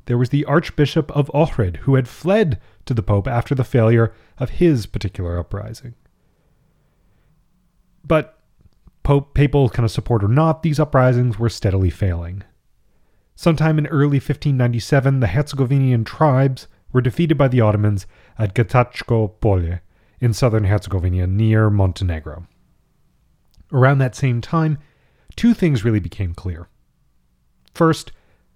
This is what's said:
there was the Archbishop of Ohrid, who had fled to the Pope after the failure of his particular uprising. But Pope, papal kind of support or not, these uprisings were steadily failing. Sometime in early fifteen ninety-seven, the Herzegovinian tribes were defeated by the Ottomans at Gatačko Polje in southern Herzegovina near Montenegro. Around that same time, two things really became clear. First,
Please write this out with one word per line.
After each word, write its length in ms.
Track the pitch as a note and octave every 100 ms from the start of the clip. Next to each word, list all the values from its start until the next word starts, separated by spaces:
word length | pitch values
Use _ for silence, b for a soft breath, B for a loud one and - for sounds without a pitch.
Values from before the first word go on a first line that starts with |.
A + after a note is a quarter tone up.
| -
there 120 | A#2+
was 120 | B2
the 160 | C#3+ D3
Archbishop 640 | D3+ - - C#3+ E3 C#3+
of 200 | D3 C3+
Ohrid, 440 | C#3+ D#3 - F#2+ E2+
who 180 | - C3
had 120 | B2
fled 540 | - E3+ G#3+ F3+ G#2+ b b -
to 80 |
the 100 | A#2
Pope 240 | G2+ G2+ G2
after 280 | A#2 - C3
the 80 |
failure 500 | A#2+ B2+ A2+ A#2 A2+ b b b
of 140 | B2
his 340 | - F3 C3+ -
particular 540 | - G2 - F2 F2
uprising. 560 | E2+ G2+ G#2+ A2+ A#2+ A#2 _ _ _ _ _ _ _ _ _ _ _ _ _ _ _ _ _ _ _ _ -
But 320 | D#3+ - _ _ _ _ _ _ _
Pope, 300 | - C#3+ C#3
papal 360 | B2+ D3 C#3+ B2+
kind 160 | - A2+
of 60 |
support 340 | - - A#2 G2
or 20 |
not, 340 | C3 D#3+ D#3+
these 160 | E3 D3
uprisings 640 | D3 C3+ B2+ B2 B2 G2+
were 80 | A#2
steadily 420 | - G#2 F#2+ F#2
failing. 540 | - G2 E2+ E2+ F#2+ - _ _ _ _ _ _ _ _
Sometime 460 | _ F3 D3+ D#3+ D#3
in 80 | D3+
early 320 | D#3 C#3+ C#3
fifteen 380 | - - D3 C3
ninety-seven, 640 | B2 A#2+ - C#3 C3+ C3+
the 60 | A2+
Herzegovinian 760 | G#2+ C#3+ C#3 B2+ C#3 C3 A#2+
tribes 640 | A2 - D#3 C3 C3+ C3 - _ -
were 80 | B2+
defeated 380 | B2 - E3+ D3
by 100 | C#3
the 140 | B2
Ottomans 440 | A2 G#2 G#2 G2+ - b b -
at 160 | A2
Gatačko 840 | - A2+ B2+ B2 - - A#2 G#2+ -
Polje 400 | A2 F#2 E2 F2 - _ _ _
in 140 | A#2+
southern 320 | G#2 B2 A2 G#2
Herzegovina 640 | G#2 - F#2+ F2+ F2+ F2+
near 420 | G2+ A2 A2 G#2+
Montenegro. 760 | G2+ F#2+ - F#2 D#2+ D2+ D2+ F2+ _ _ _ _ _ _ _ _ _ _ _ _
Around 280 | C3+ B2+ C#3
that 160 | C3 -
same 260 | C3+ A#2+
time, 380 | - E3 D#3 D3 b b b b b -
two 160 | A#3
things 320 | A3+ F3+ B2+ G#2+
really 160 | G#2+
became 320 | F2 - F#2
clear. 340 | E2+ F#2 D#2+ - _ _ _ _ _ _ _ _ _ _
First, 380 | - D#3+ D#3 - - _ _ _